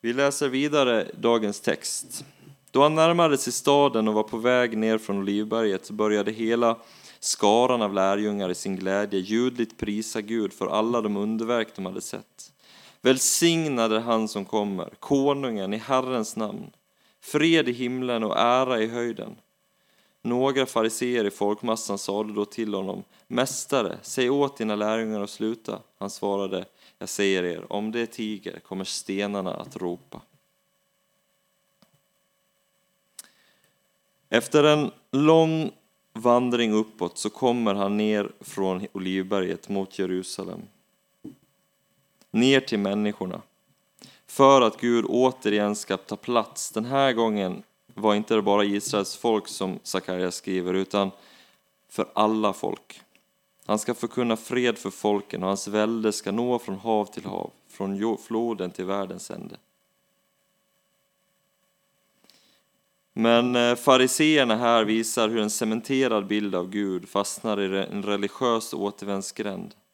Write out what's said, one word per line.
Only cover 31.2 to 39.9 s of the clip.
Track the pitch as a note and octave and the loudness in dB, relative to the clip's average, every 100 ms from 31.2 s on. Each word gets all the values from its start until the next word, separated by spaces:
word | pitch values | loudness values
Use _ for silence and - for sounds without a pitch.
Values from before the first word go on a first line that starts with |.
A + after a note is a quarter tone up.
| _ _ _ _ _ _ _ _ _ _ _ _ _ _ _ _ _ _ _ - - _ _ _ _ _ _ _ _ _ _ | _ _ _ _ _ _ _ _ _ _ _ _ _ _ _ _ _ _ _ -20 -20 _ _ _ _ _ _ _ _ _ _
Efter | A2+ - D3+ | 0 4 4
en | D3+ D3+ D3 - _ | 6 4 2 -6 _
lång | C3+ D3+ D#3+ D#3+ D#3+ D#3+ - _ _ _ | 2 6 6 6 2 -4 -8 _ _ _
vandring | A2 A#2+ A#2+ B2+ B2 A#2 | -2 4 4 4 0 2
uppåt | G#2+ A2 - F2 - | 2 0 -4 -6 -4
så | G#2+ | -8
kommer | - B2+ A#2+ A2+ | -2 0 2 0
han | G2 G2 G#2 | 0 0 0
ner | G#2+ G#2+ G2+ - | 2 0 -2 -8
från | - - F#2+ F#2 G2+ | -14 -4 -2 -2 -6
Olivberget | G2 F#2 F#2+ F#2+ G2 F#2 F2 - | -8 -4 -2 -2 -2 -2 -4 -4
mot | G2+ F#2+ | -4 -4